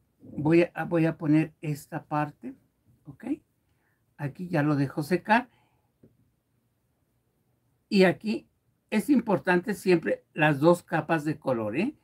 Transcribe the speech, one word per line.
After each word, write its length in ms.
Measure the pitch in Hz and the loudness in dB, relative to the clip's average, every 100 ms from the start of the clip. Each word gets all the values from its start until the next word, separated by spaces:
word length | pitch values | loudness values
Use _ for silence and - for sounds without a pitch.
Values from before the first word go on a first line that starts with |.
| _ _ | _ _
voy 460 | - - 147 165 175 | -18 -4 2 2 2
a, 120 | - 160 | -2 -4
voy 200 | 165 160 | 0 0
a 120 | 160 | -2
poner 360 | 156 151 156 _ | 0 2 0 _
esta 440 | 156 147 - 156 - | -10 -10 -10 -12 -6
parte, 480 | 151 147 - 247 269 _ _ _ _ - | -4 -4 -8 -16 -16 _ _ _ _ -20
¿ok? 200 | 135 233 302 _ _ _ _ _ _ _ - | -14 -10 -10 _ _ _ _ _ _ _ -10
Aquí 300 | 143 - 180 | -10 -8 -4
ya 140 | 165 | 0
lo 140 | 147 143 | 2 2
dejo 280 | 139 - | 0 -4
secar. 460 | 151 180 - 214 254 _ _ _ _ _ _ _ _ _ _ _ _ _ _ _ _ _ _ _ _ _ _ _ - | -2 -2 2 0 0 _ _ _ _ _ _ _ _ _ _ _ _ _ _ _ _ _ _ _ _ _ _ _ -2
Y 140 | 208 | 4
aquí 440 | 185 170 214 226 - _ _ _ - | 4 2 -4 -6 -8 _ _ _ -6
es 180 | 214 208 | -4 2
importante 640 | 277 - 180 - 180 175 | 2 2 -2 2 0 0
siempre 500 | 196 190 175 - 175 _ | -4 2 2 0 -6 _
las 260 | - 151 139 | 0 0 4
dos 240 | 156 175 | 4 4
capas 420 | - 165 151 165 147 | 0 -6 -2 -2 -2
de 140 | 151 | -6
color, 360 | - 120 107 117 | -4 -2 -2 -4
¿eh? 200 | 233 - | -4 -6